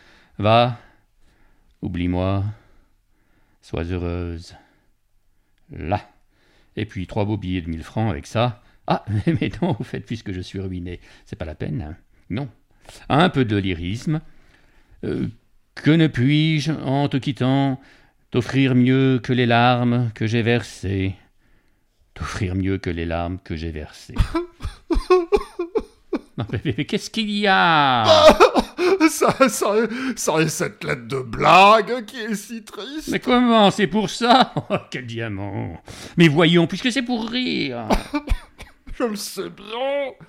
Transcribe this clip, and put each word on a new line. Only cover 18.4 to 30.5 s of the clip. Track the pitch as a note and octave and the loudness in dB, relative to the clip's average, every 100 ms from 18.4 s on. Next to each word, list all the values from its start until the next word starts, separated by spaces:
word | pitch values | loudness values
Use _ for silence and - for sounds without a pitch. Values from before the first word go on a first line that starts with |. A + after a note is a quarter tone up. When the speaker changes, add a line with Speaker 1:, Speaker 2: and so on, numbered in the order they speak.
| A2+ C3+ C3+ | 0 2 4
Speaker 1:
mieux | B2+ B2 C3 C3+ C3 | 4 4 4 4 2
que | A2+ | 0
les | B2 B2 | 0 2
larmes | A#2 A#2+ B2 A#2+ A#2+ A#2+ | 4 4 4 2 0 -2
que | G#2+ A2+ | -2 -2
j'ai | A#2 | 0
versées ? | A2 A#2+ A2 - F#2 G2 F#2+ F#2+ _ _ _ _ _ _ _ _ _ | 2 0 -2 -8 -4 -2 -2 -4 _ _ _ _ _ _ _ _ _
T'offrir | - - - F#2 | -12 -10 -6 -4
mieux | F#2 F#2 F#2+ | -2 -2 -2
que | F#2 | -4
les | E2+ E2 | -6 -4
larmes | E2 E2+ F2+ | -4 -4 -8
que | - E2 | -8 -8
j'ai | E2 | -8
versées. | D#2 D2+ - - - | -10 -12 -16 -6 -4
<laughs> | - E4 F4 - - - - E4 - F#4 E4+ G4+ - - E4+ A4+ - _ _ - - - | -2 -4 -8 -10 -14 -12 -4 -2 2 2 4 0 -2 -10 -8 -6 -8 _ _ -10 -8 -10
Non, | A2 | -6
mais, | A#2+ | -6
mais, | D#3 A2 | -4 -4
mais | D3 | -4
qu'est-ce | G#3 - | -6 -6
qu'il | - G#3+ | -6 -4
y | G3+ G#3 | -2 2
a ? | F#3+ F3+ D#3+ C#3+ B2+ | 4 4 4 4 4
Speaker 2:
<laughs> | G#2+ - D5+ - A4 E4 - - F4 F#4+ D#4 | 6 8 8 8 6 4 -2 0 2 4 2
Ça, | - A#3 - C4 | 4 2 4 2
ça, | - E4+ G#3 A3+ A#3+ C4 A3+ | 2 0 0 0 -2 -6 -4
ça | - D#3+ | -2 0
et | |
cette | D#3 | 0